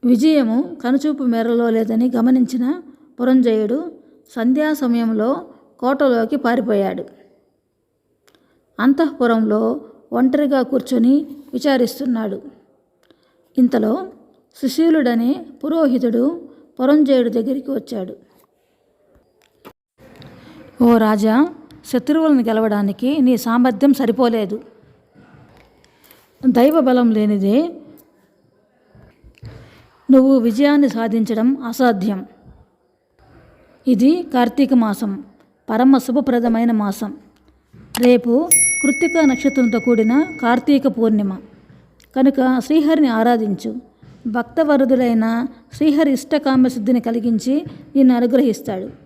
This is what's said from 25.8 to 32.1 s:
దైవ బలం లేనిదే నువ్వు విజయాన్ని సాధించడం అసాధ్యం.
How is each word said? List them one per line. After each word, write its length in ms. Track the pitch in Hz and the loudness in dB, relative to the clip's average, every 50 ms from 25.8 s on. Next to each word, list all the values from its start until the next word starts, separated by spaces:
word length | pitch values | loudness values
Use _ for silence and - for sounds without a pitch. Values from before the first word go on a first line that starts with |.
| _ _ _ _ _ _ - _ _ _ _ _ - 262 | _ _ _ _ _ _ -20 _ _ _ _ _ 0 0
దైవ 320 | 247 240 240 285 311 330 | 2 4 4 4 4 4
బలం 300 | 277 262 254 254 247 233 | 2 2 2 2 2 2
లేనిదే 680 | 220 214 214 214 208 202 190 196 208 262 320 349 339 - - - - - _ _ _ _ _ _ _ _ _ _ _ _ _ _ _ _ _ _ _ - - _ _ _ _ - _ _ - - - - - - _ _ _ _ _ _ _ _ | 2 2 0 0 0 0 0 0 0 0 0 -2 -6 -14 -20 -20 -20 -20 _ _ _ _ _ _ _ _ _ _ _ _ _ _ _ _ _ _ _ -20 -20 _ _ _ _ -20 _ _ -20 -20 -20 -20 -20 -20 _ _ _ _ _ _ _ _
నువ్వు 280 | 262 262 262 269 269 262 | 4 4 6 4 4 2
విజయాన్ని 500 | 226 233 214 214 285 285 294 294 285 262 | 2 0 0 0 2 2 4 4 2 2
సాధించడం 720 | - 226 226 226 202 226 220 - 233 220 220 247 277 269 269 | 0 -2 -4 -2 -2 -2 -2 -2 -2 0 0 0 0 -2 -6
అసాధ్యం. 640 | 233 233 - 262 247 233 196 185 220 | -10 -4 0 0 0 2 0 -2 -4